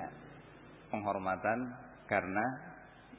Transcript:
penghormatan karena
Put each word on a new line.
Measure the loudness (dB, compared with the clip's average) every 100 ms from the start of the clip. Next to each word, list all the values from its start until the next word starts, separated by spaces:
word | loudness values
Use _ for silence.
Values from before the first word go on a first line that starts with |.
| -6 -8 -14 -14 -16 -16 -18 -18 -2
penghormatan | 0 2 2 2 4 4 4 2 -6 -12 -10 2
karena | 4 6 4 4 2 -8 -12 -16 -18 -18